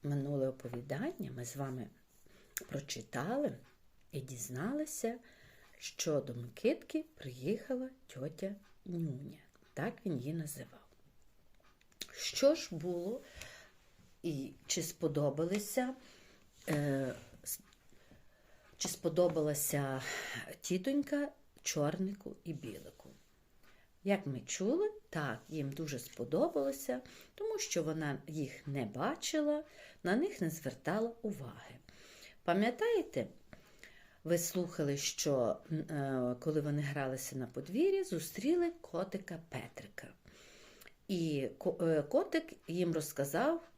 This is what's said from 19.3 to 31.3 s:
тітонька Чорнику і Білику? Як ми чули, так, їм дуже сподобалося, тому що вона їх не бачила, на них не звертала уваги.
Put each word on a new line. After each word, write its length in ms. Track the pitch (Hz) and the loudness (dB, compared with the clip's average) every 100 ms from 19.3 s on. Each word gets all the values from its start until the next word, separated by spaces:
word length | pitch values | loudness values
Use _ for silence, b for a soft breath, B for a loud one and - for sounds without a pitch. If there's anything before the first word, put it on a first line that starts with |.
| 160 151 147 - 143 139 135 127 B B 123 B - | 6 4 2 2 2 2 0 -2 B B -6 B -8
тітонька 680 | - 185 226 285 277 294 285 - - - | 0 0 4 2 2 0 0 -6 -20 -8
Чорнику 720 | - 156 147 170 190 202 - - | -4 2 2 2 -2 -2 -10 -10
і 100 | 170 | -8
Білику? 560 | 143 117 98 - - - - - _ _ - b b b - | -8 -8 -10 -14 -18 -20 -20 -20 _ _ -20 b b b -8
Як 240 | 196 196 165 | 2 2 2
ми 120 | 127 | -4
чули, 520 | - - 190 320 427 427 - | -4 0 2 4 2 -2 -8
так, 300 | 165 143 113 - | -2 -2 -2 -4
їм 220 | 156 139 | -4 -4
дуже 280 | 139 156 135 | -2 -4 -4
сподобалося, 1000 | - - 120 160 320 302 277 269 - 254 B B B - | -8 -8 0 2 4 4 0 0 -2 -4 B B B -6
тому 240 | 427 427 | -2 -2
що 240 | - 175 | 0 0
вона 340 | 156 160 151 139 - | 0 0 -2 -2 -6
їх 400 | 156 139 - - | -4 -4 -6 -4
не 180 | 139 113 | -2 -2
бачила, 800 | 117 190 320 - 311 294 294 302 B B B | -2 -2 -2 0 2 2 2 -2 B B B
на 120 | 175 214 | 0 2
них 260 | 370 - | 2 0
не 80 | 165 | -2
звертала 600 | 165 - - - 196 233 220 | -2 -6 -4 -2 0 0 -2
уваги. 540 | 214 | -6